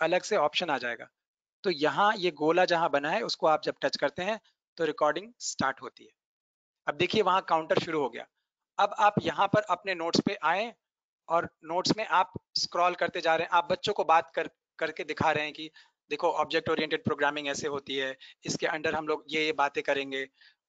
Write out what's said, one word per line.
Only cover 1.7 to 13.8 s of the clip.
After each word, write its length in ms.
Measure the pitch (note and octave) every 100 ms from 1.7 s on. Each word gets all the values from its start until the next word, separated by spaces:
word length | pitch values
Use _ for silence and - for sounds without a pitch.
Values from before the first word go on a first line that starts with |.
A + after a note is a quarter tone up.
| D#3 D3 C#3+ G3+ A3
ये 140 | F3
गोला 320 | D3 D3+ E3+ F#3
जहाँ 240 | E3+ E3
बना 200 | C#3+ C#3+
है 120 | G3
उसको 240 | G#3+ - E3
आप 160 | D3+
जब 120 | D#3 -
touch 160 | C#3+ -
करते 260 | C#3+ -
हैं 160 | F3+ G#3+ _ _ _ -
तो 80 | E3
recording 460 | D3+ D3+ D3+ G#3+ -
start 400 | - - C3+ C3
होती 220 | B2+ -
है। 80 | A2+ _ _ _ _ _ _ _ -
अब 80 | C#3+
देखिए 260 | F3 A3
वहाँ 200 | F#3 F#3 F#3
counter 300 | E3 D#3+ F#3+
शुरू 200 | F3 D#3+
हो 100 | C3
गया। 160 | A#2+ B2 _ _ _ _ -
अब 160 | G3+ -
आप 160 | G#3 -
यहाँ 240 | E3 D3+ G3
पर 140 | G#3+ G#3+
अपने 240 | F3+ G3 F3+
notes 240 | E3 -
पे 180 | - G3+
आए 300 | D3+ F3+ A#3 G#3 _ _ _ _ -
और 200 | E3 E3+ _
notes 340 | D#3 E3+ F3+ G3+
में 80 | A3
आप 260 | E3 G3 - _ -
scroll 380 | - F3 F3 F3+
करते 260 | F3 F#3
जा 140 | E3 D#3+
रहे 100 | E3+
हैं, 60 |
आप 160 | F3 F3
बच्चों 220 | F#3